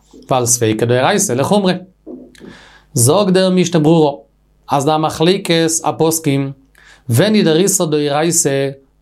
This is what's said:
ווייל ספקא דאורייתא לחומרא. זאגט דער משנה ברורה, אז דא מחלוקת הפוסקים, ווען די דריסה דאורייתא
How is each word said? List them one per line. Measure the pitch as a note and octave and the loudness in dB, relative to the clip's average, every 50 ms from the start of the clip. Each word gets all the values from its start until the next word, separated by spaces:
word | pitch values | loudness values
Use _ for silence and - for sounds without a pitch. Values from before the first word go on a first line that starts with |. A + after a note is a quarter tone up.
| _ _ - - - - | _ _ -20 -20 -6 -4
ווייל | C#3 B2+ B2 | -2 -2 0
ספקא | A2 - - A#2 A2 A2 A2 A#2+ | 0 0 0 0 0 0 0 0
דאורייתא | A#2 B2 B2+ C3+ E3 G3+ G3+ G3 - A#2+ | 0 0 0 0 0 0 0 -2 -2 -2
לחומרא. | B2+ C#3 - F#3+ G#3 F#3+ F#3 F3 - - - _ _ _ - - - - - - - - - - - - - - - _ _ - | -2 0 0 0 0 2 0 -2 -2 -6 -14 _ _ _ -20 -18 -18 -18 -20 -20 -20 -20 -20 -20 -20 -20 -20 -20 -20 _ _ -4
זאגט | C3+ A#2 C3 D#3 G3+ G#3 F#3 F3+ | -2 0 2 2 2 2 2 2
דער | F#3 F#3+ F#3 | 2 2 2
משנה | F#3 F#3 E3+ E3+ - E3 | 2 2 0 0 0 0
ברורה, | D3 D3+ E3+ E3 D#3 C#3+ C#3 - - _ _ _ _ _ _ _ _ - | 2 4 4 4 2 2 0 -4 -12 _ _ _ _ _ _ _ _ -4
אז | C3+ C#3+ C3 | -2 0 0
דא | D3+ D#3 | 0 0
מחלוקת | D#3 D#3 D3+ - - D#3+ F3 G3 - - - E3+ E3 E3 D#3+ D#3+ - - | 0 0 -2 -2 0 0 0 0 0 -2 -2 0 0 0 0 -2 -2 -4
הפוסקים, | D3 D3 - D#3 D#3+ D#3+ D#3+ - D3 C#3 C#3 C#3 C#3 C#3 - _ _ _ _ - - - - _ - | -4 -2 0 0 0 0 -2 -2 -2 -2 -2 -2 -4 -8 -12 _ _ _ _ -20 -20 -20 -16 _ -2
ווען | A#2 B2 F3+ G#3+ G#3+ | 0 2 2 4 4
די | G#3+ F3+ | 2 2
דריסה | D#3+ D#3 D#3+ F#3+ G3 F#3+ - F3+ | 4 2 2 2 2 0 0 -2
דאורייתא | D3+ D3 D3+ D3 D3 C#3 D3 D#3+ F3 E3 - - D3 C#3 C#3 C#3 C3+ C3 - _ _ _ _ | -2 0 -2 -2 -2 -2 0 0 0 0 0 -2 0 0 0 -2 -4 -6 -10 _ _ _ _